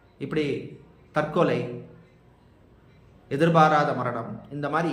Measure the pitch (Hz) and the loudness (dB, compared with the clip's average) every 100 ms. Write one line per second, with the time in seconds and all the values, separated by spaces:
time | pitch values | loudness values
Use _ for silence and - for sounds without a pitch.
0 | _ _ 139 156 143 127 - - - - | _ _ -6 -2 -2 -4 -8 -18 -20 -20
1 | - 151 156 185 147 120 120 - - - | -6 -4 -2 0 2 0 -4 -10 -16 -20
2 | - _ _ _ _ _ _ - - - | -20 _ _ _ _ _ _ -20 -20 -20
3 | - - - 139 165 165 156 151 143 127 | -20 -20 -8 0 4 6 6 4 2 -2
4 | 123 117 113 - - 143 143 156 165 | -4 -6 -8 -12 -12 -8 -4 -2 0